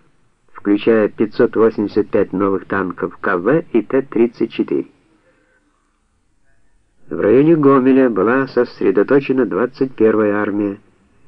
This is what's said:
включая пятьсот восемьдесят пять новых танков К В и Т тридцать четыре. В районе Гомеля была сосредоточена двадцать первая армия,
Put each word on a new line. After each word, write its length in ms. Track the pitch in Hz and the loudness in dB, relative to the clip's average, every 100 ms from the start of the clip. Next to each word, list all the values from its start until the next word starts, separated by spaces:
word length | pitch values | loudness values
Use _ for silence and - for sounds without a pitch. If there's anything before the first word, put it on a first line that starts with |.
| _ _ _ _ _ | _ _ _ _ _
включая 560 | - 101 104 - 110 101 | -8 -2 0 2 2 0
пятьсот 480 | - 110 - 117 107 | -2 -4 0 0 2
восемьдесят 540 | 113 110 101 107 104 | 0 0 -4 -2 -2
пять 240 | 107 95 | -2 -2
новых 320 | 92 98 95 - | -2 -2 -4 -4
танков 500 | 98 92 87 90 - | -6 -6 -6 -10 -6
К 160 | - 92 | -4 -2
В 260 | 95 160 170 | 0 -2 -2
и 100 | 117 | -4
Т 180 | 107 135 | -2 -4
тридцать 500 | 135 - 117 - 113 | -2 -2 -2 -2 -8
четыре. 360 | - 107 69 - _ _ _ _ _ _ _ _ _ _ _ _ _ _ _ _ _ _ _ _ _ - | -6 -4 -4 -6 _ _ _ _ _ _ _ _ _ _ _ _ _ _ _ _ _ _ _ _ _ -12
В 120 | 82 | -4
районе 340 | 98 123 156 165 | 2 4 4 4
Гомеля 540 | 139 135 131 131 127 | 4 4 4 2 2
была 380 | 98 104 131 135 | 0 0 0 -2
сосредоточена 960 | 120 120 - 107 95 101 139 139 131 110 | -2 -4 -2 -2 0 2 0 0 -2 -2
двадцать 480 | 87 123 - 131 | -2 -4 -4 -6
первая 480 | - 110 107 104 104 | 0 0 2 0 -2
армия, 380 | 101 104 101 101 _ _ _ _ | -4 -4 -6 -8 _ _ _ _